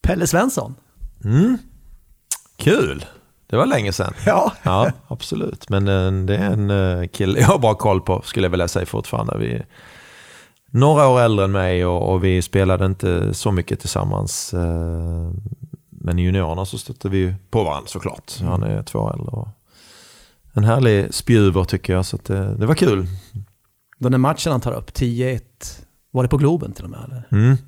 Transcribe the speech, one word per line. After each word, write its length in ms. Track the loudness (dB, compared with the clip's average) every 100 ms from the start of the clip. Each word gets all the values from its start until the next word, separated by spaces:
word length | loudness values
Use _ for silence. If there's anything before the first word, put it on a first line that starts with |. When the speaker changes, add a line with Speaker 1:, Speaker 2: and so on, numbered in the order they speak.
| 0
Speaker 1:
Pelle 200 | 0 0
Svensson. 480 | 2 0 -2 -8 -12 _ _ -16 -8
Speaker 2:
Mm. 340 | 0 2 4 0 -6 -20 -20 -20 _ _ _ -12 _ _
Kul! 460 | 2 2 2 -4 -12 -20 _ _ _
Det 60 | 0
var 100 | 2
länge 260 | 0 -2
sedan. 200 | -2 -4 -2 0
Speaker 1:
Ja. 260 | 2 0 -2
Speaker 2:
Ja, 260 | -2 2 0 -2 _
absolut. 600 | -12 -8 -6 -6 -8 -4
Men, 180 | -2 2
eh, 240 | 2 0 0 -2
det 100 | 0
är 160 | 0
en, 180 | 0 0
eh, 380 | 2 0 0 -4
kille 320 | -2 -2 4
jag 60 | 4
har 120 | 4
bra 160 | 2
koll 260 | 2 2 0
på, 200 | 0 -4
skulle 240 | -2 -2 0
jag 40 |
vilja 180 | 0 -2
säga 180 | -2 -4
fortfarande. 520 | -6 -4 -6 -4 -4
Vi 140 | -4
är 120 | -6 -10 -18 -20 -20 -20 -20 -20 -20 -20 _ _
några 380 | 2 4 6 6
år 120 | 6
äldre 240 | 4 4
än 80 | 2
mig 340 | 2 2 2 2
och, 260 | 0 0
och 120 | 0
vi 180 | 2 2
spelade 440 | 2 2 2 2 0
inte 480 | 0 0 0 0
så 180 | -2 0
mycket 280 | 0 -2 -6
tillsammans. 760 | -4 -4 -2 -2 -4 -6 -6
Eh, 760 | -4 -2 -2 -4 -4 -4 -4 -6 -8 -10 -12 -14 -18 _
men 280 | -10 -4 0
i 40 |
juniorerna 420 | 2 2 0 -4
så 140 | -6 -8
stötte 300 | -12 -8 -2
vi 100 | 0
ju 160 | 0 -4 _
på 140 | -2
varandra 220 | -2 -4 -8
såklart. 460 | -10 -10 -12 -16 -8
Speaker 1:
Mm. 120 | -2
Speaker 2:
Han 100 | -2
är 200 | -2 -4
två 160 | -4 -4
år 140 | -4
äldre 180 | -6 -8 -8
och 120 | -10 -14 _ _ -20 -20 -20 -20 -20 _ _
en 100 | 2
härlig 500 | 4 4 4 4 2
spjuver 500 | -4 2 6 6 4
tycker 280 | 0 -2 0
jag, 120 | -2 -2
så 100 | -6
att, 140 | -4
eh, 200 | -4 -2
det 160 | -2 0
var 80 |
kul. 320 | 4 4 2 -2 -8 -12 -16 -16 _ _ _ _ _
Speaker 1:
Den 140 | 0
där 60 | 2
matchen 340 | 2 0 -2
han 80 | -2
tar 120 | -2
upp, 220 | -6 -8
tio 360 | -4 -2 0 -2
ett, 540 | -4 -8 _ -18 -18 -20 _ _
var 120 | -2
det 60 | 0
på 80 | 2
Globen 360 | 2 2 -4
till 120 | -12
och 60 | -14
med, 100 | -14
eller? 380 | -14 -14 -2 2
Speaker 2:
Mm. 140 | 4 4